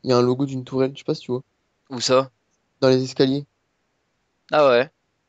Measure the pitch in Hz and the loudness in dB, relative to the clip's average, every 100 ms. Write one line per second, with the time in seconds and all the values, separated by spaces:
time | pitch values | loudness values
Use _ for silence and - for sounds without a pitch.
0 | 131 123 123 127 139 131 127 131 131 143 | 0 2 2 0 -4 -6 -8 -4 -4 -4
1 | - 156 - 123 - _ _ _ _ 127 | -8 -8 -6 -10 -10 _ _ _ _ -8
2 | - 131 135 _ _ _ _ _ 131 131 | 0 0 0 _ _ _ _ _ 2 2
3 | 127 - 135 139 143 _ _ _ _ _ | -2 -2 -2 -2 -8 _ _ _ _ _
4 | _ _ _ _ _ 151 143 120 143 _ | _ _ _ _ _ 2 4 4 0 _
5 | _ _ | _ _